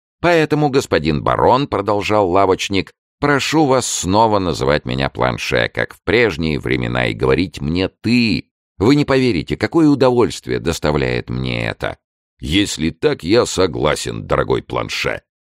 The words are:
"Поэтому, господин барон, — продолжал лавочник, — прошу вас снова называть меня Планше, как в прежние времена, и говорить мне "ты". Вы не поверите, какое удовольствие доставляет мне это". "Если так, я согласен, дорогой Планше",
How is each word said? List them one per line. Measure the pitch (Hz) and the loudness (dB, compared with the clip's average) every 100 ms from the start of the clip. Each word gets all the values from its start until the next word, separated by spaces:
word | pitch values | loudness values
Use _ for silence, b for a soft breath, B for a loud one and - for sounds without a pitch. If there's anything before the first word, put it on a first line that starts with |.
| _ _ | _ _
"Поэтому, | 170 165 151 147 147 | 2 2 2 2 2
господин | 131 - 85 76 71 | 0 0 0 0 0
барон, — | 53 57 85 127 143 | 0 2 4 2 0
продолжал | 101 101 104 92 107 95 | -2 -2 -2 0 2 2
лавочник, — | 95 98 90 - 98 80 _ _ _ | 4 2 0 0 -4 -4 _ _ _
прошу | 143 135 - 156 143 | 0 0 0 2 2
вас | 131 | 2
снова | - - 87 104 113 101 | 0 -4 0 2 2 2
называть | 90 55 65 76 | -2 -2 0 0
меня | 60 65 67 | -2 -4 -4
Планше, | - 62 55 - 64 58 | -2 -2 -2 -2 -2 -2
как | - 57 | -4 -6
в | - | -6
прежние | - 113 113 76 80 71 | 0 2 2 0 -2 -2
времена, | 60 64 60 62 60 | -2 -4 -2 -2 -2
и | |
говорить | 53 64 67 92 - | -2 0 0 -2 -4
мне | 71 87 92 | -4 -2 -4
"ты". | - 113 120 113 71 - _ _ - | -4 0 2 2 -2 -6 _ _ 0
Вы | 104 | 2
не | 147 | 4
поверите, | 139 135 127 85 - 73 | 2 2 2 0 -4 -4
какое | - 170 151 | 0 2 4
удовольствие | 135 131 120 90 - 62 62 | 4 4 4 2 -2 -6 -4
доставляет | 67 78 78 73 64 60 - | -2 -2 -2 0 -2 -4 -4
мне | 62 64 58 57 | -6 -4 -4 -6
это". | - 52 50 _ _ _ _ | -6 -8 -10 _ _ _ _
"Если | 64 95 190 - 82 | -2 0 0 -2 -4
так, | - 151 - | -2 -2 -2
я | 82 117 101 | 2 2 2
согласен, | - 92 60 73 64 64 55 | 0 -2 0 -2 -2 -6 -8
дорогой | 50 67 58 60 | -2 -2 0 -2
Планше", | - 60 53 - 64 50 - _ | -4 -6 -6 -6 -6 -6 -12 _